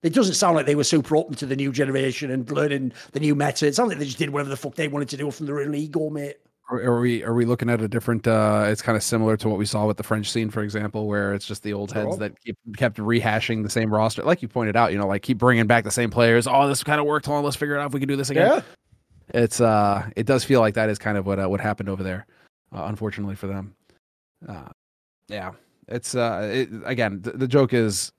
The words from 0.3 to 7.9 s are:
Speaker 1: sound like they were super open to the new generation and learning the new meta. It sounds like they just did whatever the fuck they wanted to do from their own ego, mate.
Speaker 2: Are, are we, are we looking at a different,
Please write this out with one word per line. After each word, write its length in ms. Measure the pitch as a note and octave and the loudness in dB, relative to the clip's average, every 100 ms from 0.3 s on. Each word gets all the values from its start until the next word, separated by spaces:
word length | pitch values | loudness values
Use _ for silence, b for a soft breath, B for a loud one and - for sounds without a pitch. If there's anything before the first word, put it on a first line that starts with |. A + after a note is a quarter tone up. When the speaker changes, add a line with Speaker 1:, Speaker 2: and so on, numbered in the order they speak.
| - | 2
Speaker 1:
sound 200 | G3 D#3+ | 4 4
like 80 | |
they 120 | C#3 D3 | 2 2
were 80 | |
super 300 | C#3 D#3+ C3 | 4 2 4
open 200 | D3+ - | 0 0
to 100 | C3+ | -8
the 100 | C#3 | -6
new 160 | C3+ C#3 | -2 -2
generation 580 | B2+ C3+ C3+ C3+ B2 C#3 | 0 0 0 -2 -4 -4
and 200 | C3 A#2 | -6 -4
learning 420 | D3 D3+ C#3 C3 B B | -2 0 0 -4 B B
the 80 | C#3+ | -2
new 140 | D3+ | 0
meta. 320 | C#3+ D3 - D3 | 2 0 2 0
It 80 | |
sounds 160 | C#3+ A#3+ | 2 0
like 80 | F3+ | -2
they 80 | C#3+ | -6
just 100 | B2 | -4
did 140 | D3 | -4
whatever 180 | C#3+ C#3 | -4 -4
the 80 | C3+ | -6
fuck 180 | C#3 | -8
they 140 | - D3+ | -6 -4
wanted 220 | C#3+ C#3 | -4 -6
to 80 | C3+ | -6
do 120 | D3 | -8
from 140 | - | -6
their 160 | D3 D3 | -8 -6
own 140 | C#3+ | -4
ego, 340 | D3 D3+ D#3 D#3 | -4 -4 -4 -4
mate. 280 | D3+ C#3+ - _ _ - | -6 -10 -12 _ _ -10
Speaker 2:
Are, 100 | B2 | -2
are 200 | B2 A#2+ | 0 2
we, 200 | B2 A#2 | 2 0
are 120 | - | 0
we 100 | A#2 | 0
looking 240 | A#2 A#2+ A#2 | 2 2 0
at 140 | A#2 | 0
a 40 | |
different, 400 | A2 | 0